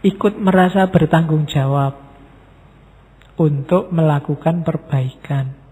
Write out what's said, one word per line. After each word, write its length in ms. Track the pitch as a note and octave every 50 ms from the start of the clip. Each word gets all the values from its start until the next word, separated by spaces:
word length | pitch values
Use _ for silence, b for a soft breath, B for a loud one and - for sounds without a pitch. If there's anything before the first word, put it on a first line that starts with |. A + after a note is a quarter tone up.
ikut 400 | - G3 F3+ - - G#3 G3+ -
merasa 480 | G#3+ F#3 F#3 F#3 F#3 F#3 - G3+ F#3+ F#3
bertanggung 560 | F#3 E3+ D#3+ D3+ - E3 E3 D#3+ D#3 D3+ D3+
jawab 480 | C#3+ - D3 C3+ C3+ C#3 C#3+ C#3 C#3 C3+ - - - - - - - - - - - - - _ - _ - - - - - - _ - _ - - -
untuk 560 | - E3+ D3+ D3 C#3 C3+ - F3+ F#3 G#3+ -
melakukan 720 | F3+ E3 D#3+ D#3 D3 C#3+ C#3+ - D3 - - E3 E3 F3 D#3+
perbaikan. 880 | E3 D#3+ D#3+ - - C#3+ C3+ C3 C3 - - - - C#3+ C#3 C3+ C3 C3+ - - -